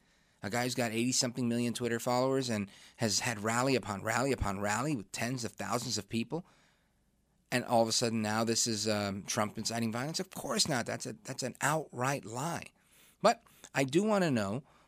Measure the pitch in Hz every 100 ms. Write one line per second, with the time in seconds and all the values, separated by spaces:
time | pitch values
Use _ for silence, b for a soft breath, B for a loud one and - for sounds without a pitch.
0 | b b b b 107 120 123 123 117 113
1 | 120 127 127 117 120 117 120 113 120 113
2 | 127 123 131 135 127 107 101 B B -
3 | 113 98 127 107 104 117 135 127 - 98
4 | 101 117 135 123 101 98 101 107 143 139
5 | 92 - 117 131 110 - 98 117 127 104
6 | - 113 113 160 b b b b b b
7 | b _ _ _ _ 123 - 120 113 110
8 | 120 113 107 110 113 113 120 110 107 104
9 | 101 98 - - 107 113 107 113 113 113
10 | 139 165 185 - - 226 - 131 110 120
11 | 127 110 - - 123 - 135 156 139 123
12 | 127 139 - 117 160 143 - - b b
13 | b b 202 - - B B 135 139 156
14 | 214 208 175 123 98 113 b b